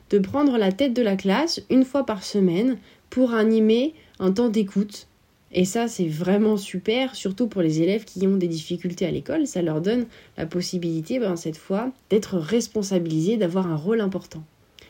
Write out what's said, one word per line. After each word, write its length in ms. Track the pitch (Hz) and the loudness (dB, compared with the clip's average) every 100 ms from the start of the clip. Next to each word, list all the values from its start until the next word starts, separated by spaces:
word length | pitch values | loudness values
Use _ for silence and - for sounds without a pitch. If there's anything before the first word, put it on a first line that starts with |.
| - | -2
de 80 | 202 | 0
prendre 400 | 190 254 294 240 | 2 2 2 4
la 140 | 196 | 2
tête 220 | 190 277 | 2 0
de 80 | 240 | 2
la 140 | 226 190 | 0 0
classe 440 | 196 202 330 - - | 2 2 0 -4 2
une 140 | 254 | 2
fois 200 | 262 285 | 4 0
par 200 | 262 208 | -2 -4
semaine 520 | - 208 185 170 247 254 - - _ | -4 2 2 4 0 -2 -8 -20 _
pour 260 | - 254 | 0 2
animer 600 | 233 220 220 220 226 285 - - - | 4 4 4 4 4 2 -4 -14 -2
un 140 | 190 | 0
temps 160 | 190 240 | 2 2
d'écoute. 580 | 220 196 196 208 - - _ _ _ _ | 2 0 -2 -4 -6 -20 _ _ _ _
Et 120 | - | 0
ça, 220 | 185 233 233 | 0 0 -2
c'est 220 | 233 170 | -2 -4
vraiment 480 | 156 175 202 214 208 | -2 0 2 4 2
super, 580 | 196 185 196 233 262 | -2 -6 -2 0 -2
surtout 320 | - 196 190 240 | -4 -6 -2 -2
pour 160 | 196 | 0
les 200 | 160 156 | 0 2
élèves 220 | 170 208 | 2 0
qui 220 | 214 185 190 | -4 -2 0
ont 100 | 196 | 2
des 120 | 175 | 0
difficultés 580 | 165 156 175 175 175 175 | -4 -6 -6 -6 -4 -4
à 40 | |
l'école. 340 | 147 139 320 285 | -4 -4 -2 -2
Ça 160 | 180 | -2
leur 180 | 170 156 | -2 -2
donne 260 | 175 247 233 - - - | 0 -2 -2 -10 -18 -10
la 100 | 160 | -6
possibilité, 720 | 175 180 185 170 160 156 254 | -6 -4 -4 -4 -4 -4 -4
ben, 180 | 220 170 | -2 -4
cette 200 | 165 156 | -6 -10
fois, 360 | - 190 247 - - | -6 -4 -4 -8 0
d'être 260 | 208 202 185 | 0 0 -4
responsabilisés, 1000 | 151 226 226 214 196 190 165 156 165 226 | -2 -2 -2 -4 -2 -2 0 0 0 2
d'avoir 320 | 185 185 180 | 0 0 -2
un 80 | 156 | -2
rôle 240 | 160 226 | -2 0
important. 420 | 202 190 - 165 156 _ _ - - | 0 -4 -8 -16 -18 _ _ -20 -14